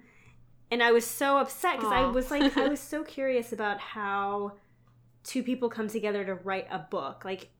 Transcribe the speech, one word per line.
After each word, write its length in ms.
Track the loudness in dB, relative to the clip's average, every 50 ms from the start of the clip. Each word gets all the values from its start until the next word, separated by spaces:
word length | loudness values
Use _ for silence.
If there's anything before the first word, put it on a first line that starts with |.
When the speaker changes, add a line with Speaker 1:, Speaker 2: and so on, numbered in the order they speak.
| -12 -18 -20 -20 -20 -20 -20 -20 -20 -20 -20 -20 -8 -4
Speaker 1:
And 120 | 2 4
I 100 | 6 6
was 140 | 6 6 4
so 300 | 2 -2 0 2 4 4
upset 420 | 4 4 2 -2 -2 0 0 0 0
'cause 140 | 0 2
I 120 | 2 4 4
Speaker 2:
Aw. 60 | 2
Speaker 1:
was 180 | 2 0 0 0
like, 260 | 2 4 4 4 4
I 100 | 4 2
Speaker 2:
<laughs> 20 | 2
Speaker 1:
was 120 | 0 -2
so 240 | -4 -6 -6 -6 -6
curious 480 | -6 -6 -2 0 0 2 0 0 -2
about 260 | -4 -2 -2 -2 -2 -4
how 760 | -6 -10 -8 -6 -4 -2 -2 0 0 -2 -2 -2 -4 -6 -8 -12 _ _ _ _ _ _ _ _ _ _ _ _ -12
two 180 | -6 -4 -4
people 260 | -2 -2 -2 0 -2 -2
come 200 | -2 -2 -4 -4
together 360 | -2 -2 -2 -2 -2 -2 -2
to 100 | -4 -6
write 320 | -6 -4 -4 -4 -4 -4 -6
a 80 | -8 -8
book. 460 | -8 -6 -6 -4 -4 -6 -8 -10 -8
Like, 260 | -8 -8 -8 -10 -14 _